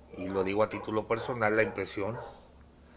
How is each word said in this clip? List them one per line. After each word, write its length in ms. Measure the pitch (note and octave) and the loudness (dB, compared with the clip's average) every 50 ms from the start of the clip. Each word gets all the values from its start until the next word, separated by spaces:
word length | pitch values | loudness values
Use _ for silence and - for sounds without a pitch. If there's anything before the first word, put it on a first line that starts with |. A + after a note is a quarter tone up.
| - - - | -20 -16 -12
y 140 | F#2+ F#2 F#2+ | -8 -6 -2
lo 120 | F#2+ F#2+ F#2 | 0 0 2
digo 200 | F#2+ G2 G#2 G#2+ | 2 4 4 2
a 80 | G#2+ | 2
título 360 | - G2 - - G#2+ G#2+ G#2 | 0 -4 -4 -2 -2 0 0
personal, 480 | - A#2 A2+ - - B2+ A#2 G#2+ G#2 G#2+ | 0 0 -2 -2 -2 -2 0 2 4 4
la 100 | A2 A2 | 4 4
impresión 540 | G#2+ - G2+ F#2+ - - G#2+ G2 G#2 A#2+ - - - - - - - - - - - - - - - - | 4 0 -2 -6 -4 -4 -4 -4 -4 -4 -6 -8 -12 -14 -18 -20 -20 -20 -20 -20 -20 -20 -20 -20 -20 -20